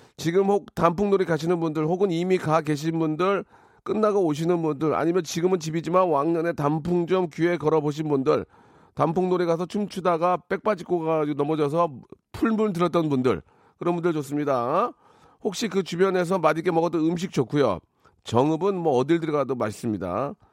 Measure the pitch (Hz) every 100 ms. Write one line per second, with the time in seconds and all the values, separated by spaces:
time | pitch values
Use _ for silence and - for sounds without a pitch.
0 | - - 156 180 196 202 - - 170 170
1 | 202 196 170 160 165 175 165 156 156 180
2 | 202 165 180 185 160 160 147 147 160 165
3 | 160 151 185 202 - - _ _ - 208
4 | 214 202 170 147 165 175 156 143 156 95
5 | 156 180 160 170 180 190 156 165 156 180
6 | 185 143 156 170 170 156 147 156 160 175
7 | 165 185 175 147 170 175 151 160 147 147
8 | 156 139 131 139 - _ _ _ _ -
9 | 151 165 180 180 175 165 180 208 208 -
10 | 175 165 175 175 - 196 214 190 170 175
11 | 160 160 151 143 143 156 147 160 170 127
12 | - - _ - 233 214 220 170 175 175
13 | 156 135 127 90 - _ _ - 165 175
14 | 170 156 139 147 143 131 120 165 240 -
15 | _ _ _ _ 226 180 220 185 165 170
16 | 196 185 170 190 156 160 165 165 165 165
17 | 160 175 185 - 123 147 123 87 - _
18 | _ _ - 113 147 160 190 190 165 127
19 | 139 170 151 147 131 127 107 - 120 101
20 | 90 95 135 208 _